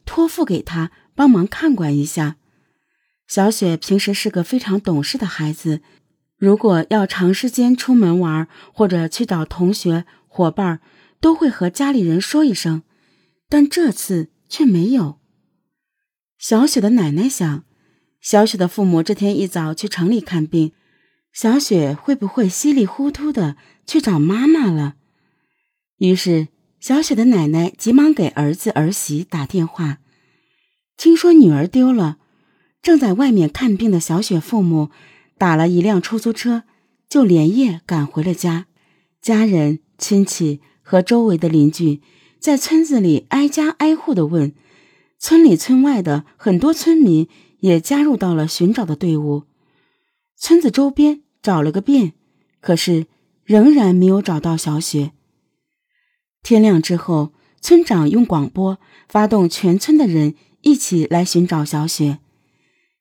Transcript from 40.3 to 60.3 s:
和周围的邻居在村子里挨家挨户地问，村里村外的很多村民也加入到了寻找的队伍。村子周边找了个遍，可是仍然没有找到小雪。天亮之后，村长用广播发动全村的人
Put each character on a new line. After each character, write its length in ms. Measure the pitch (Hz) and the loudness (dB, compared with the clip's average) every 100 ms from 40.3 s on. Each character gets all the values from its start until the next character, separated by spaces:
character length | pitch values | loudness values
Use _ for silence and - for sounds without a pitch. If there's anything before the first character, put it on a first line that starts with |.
| - 160 143 _ _ | -2 -4 -6 _ _
和 180 | - 185 | -2 0
周 240 | 185 233 | 2 0
围 140 | 226 170 | 2 0
的 100 | 170 | 0
邻 220 | 156 147 | 2 2
居 320 | 156 160 147 _ _ _ _ | 2 -2 -2 _ _ _ _
在 180 | 311 277 | -2 -2
村 280 | - 320 | 0 0
子 160 | 320 254 | 2 2
里 260 | 185 147 - | 2 0 0
挨 180 | 269 285 | -2 0
家 220 | 320 302 | 0 -4
挨 260 | - 302 311 | 0 0 0
户 180 | - | -2
地 120 | 196 151 | -2 0
问， 280 | 170 147 - _ _ _ _ _ _ | 0 -2 -6 _ _ _ _ _ _
村 240 | - 330 | 2 6
里 140 | 320 165 | 6 4
村 260 | - 254 | 2 2
外 200 | 285 247 | 2 0
的 220 | 175 147 - _ | -2 -4 -6 _
很 220 | 214 180 | -2 0
多 140 | 277 | 0
村 240 | 320 330 320 | 0 2 4
民 320 | 240 156 165 _ _ _ | 4 4 0 _ _ _
也 200 | 190 165 | 2 2
加 220 | - 285 | 0 0
入 140 | 294 240 | 0 0
到 180 | 185 | -2
了 120 | 160 160 | -2 -4
寻 260 | - 175 | -2 0
找 120 | 226 | 0
的 100 | 175 | -4
队 220 | 147 180 156 | -4 -2 -2
伍。 280 | 151 147 - _ _ _ _ _ _ _ _ _ | -2 -6 -8 _ _ _ _ _ _ _ _ _
村 240 | - 339 | 2 4
子 100 | 294 | 4
周 200 | 269 277 | 0 0
边 320 | 277 294 294 _ _ | 2 2 0 _ _
找 220 | - 170 | -2 0
了 100 | 151 | 0
个 80 | 180 | -2
遍， 320 | 208 277 180 - _ _ _ _ | 0 2 0 -4 _ _ _ _
可 160 | - 165 | -2 -2
是 300 | - 165 160 _ _ _ | 0 -2 -2 _ _ _
仍 280 | - 214 262 | 2 6 6
然 220 | 294 196 | 6 4
没 120 | 180 185 | 4 4
有 140 | 196 | 2
找 180 | 202 156 | 0 -4
到 180 | 165 160 | -4 -4
小 220 | - 151 | -4 -4
雪。 340 | - 147 143 - _ _ _ _ _ _ _ _ _ _ _ _ | -4 -6 -6 -10 _ _ _ _ _ _ _ _ _ _ _ _
天 180 | - 220 | 0 4
亮 220 | 214 175 | 4 2
之 140 | 160 170 | 0 -6
后， 360 | - 160 147 - _ _ | -2 -4 -4 -10 _ _
村 200 | - 339 | 4 4
长 260 | 339 190 151 | 4 0 2
用 160 | 226 | 2
广 260 | 240 160 135 | 0 0 -4
播 280 | - 190 190 _ _ _ | -4 -4 -6 _ _ _
发 180 | 214 214 | 0 2
动 220 | 214 170 | 2 0
全 300 | - 185 185 | 0 0 0
村 180 | - 302 | 2 2
的 100 | 233 | 2
人 280 | 160 151 | 0 -2